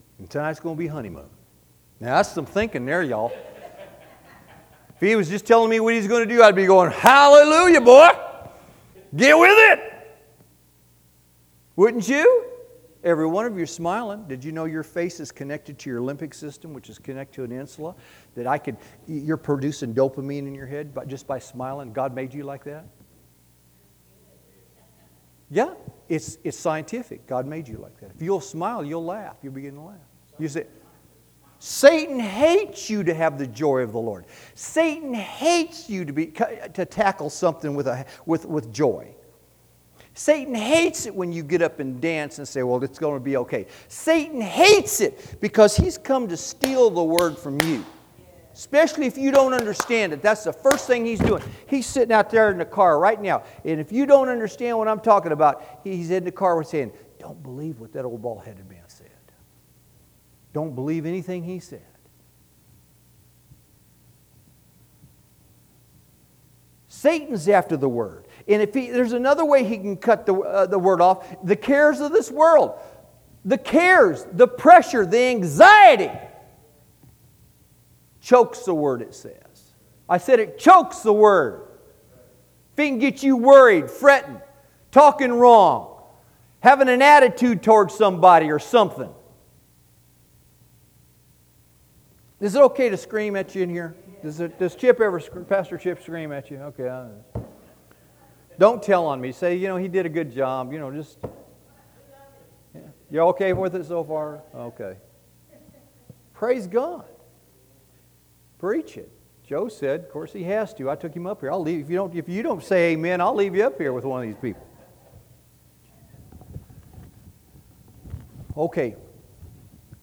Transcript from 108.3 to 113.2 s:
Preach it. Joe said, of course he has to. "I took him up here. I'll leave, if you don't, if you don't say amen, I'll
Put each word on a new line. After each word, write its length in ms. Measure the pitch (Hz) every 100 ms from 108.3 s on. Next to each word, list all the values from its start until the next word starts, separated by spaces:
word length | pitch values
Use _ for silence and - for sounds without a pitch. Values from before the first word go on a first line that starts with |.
| _ _ -
Preach 360 | 180 294 302 -
it. 160 | - _ _ _
Joe 240 | - 143 226
said, 340 | - 135 151
of 80 | 175
course 200 | 147 160
he 120 | 208
has 300 | 175 208 214 -
to. 140 | 135
"I 60 | 156
took 180 | 165
him 120 | 170 180
up 160 | 208
here. 100 | 139
I'll 100 | 143
leave, 200 | 156 170
if 80 | 143
you 80 | 180
don't, 180 | 190 170
if 140 | 156
you 140 | 185
don't 200 | 311 190
say 280 | - 185 170
amen, 260 | 160 165
I'll 160 | 180